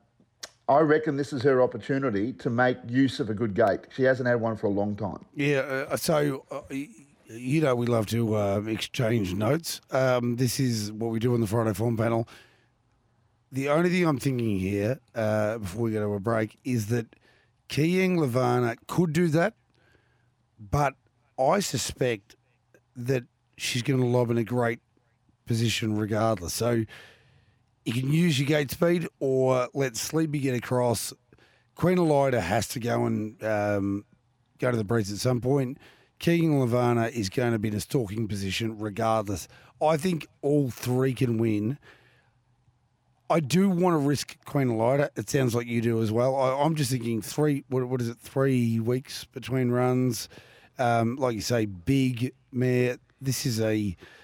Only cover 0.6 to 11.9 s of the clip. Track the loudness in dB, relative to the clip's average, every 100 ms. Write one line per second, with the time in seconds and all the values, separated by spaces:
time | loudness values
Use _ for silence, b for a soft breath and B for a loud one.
0.6 | 2 4 6 4 2 -4 -4 0 2 4
1.6 | 2 0 -4 -2 0 0 -2 -4 -4 2
2.6 | 2 0 -2 2 2 0 -4 -2 -2 2
3.6 | 2 2 -4 0 2 2 0 0 0 -2
4.6 | -2 0 -2 -4 -6 -8 -14 -4 0 0
5.6 | 0 -4 -4 -4 0 2 2 -2 -8 -14
6.6 | -10 -10 -10 -16 -20 _ _ -10 -2 2
7.6 | 2 2 2 2 2 0 2 2 2 0
8.6 | -2 -6 -6 -2 0 2 0 -2 0 0
9.6 | -2 -12 -4 0 2 2 0 0 -2 0
10.6 | 0 0 -4 -4 -4 0 0 2 2 2
11.6 | 0 0 -2